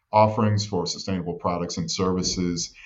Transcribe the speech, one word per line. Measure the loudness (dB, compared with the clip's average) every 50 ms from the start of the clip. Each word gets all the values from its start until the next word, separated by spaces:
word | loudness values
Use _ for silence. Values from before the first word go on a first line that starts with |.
| _ _ 4
offerings, | 6 6 6 4 4 2 4 4 2 0
for | 0 -2 -2 -2
sustainable | -2 -4 -6 -4 -4 -4 -2 -2 -4 -6
products | -4 -2 -2 -2 -2 -2 -4 -4
and | -4 -4 -4
services. | -2 0 0 2 2 0 0 0 -2 0 0 0 -2 -2 -4 -6 -10 -16 -20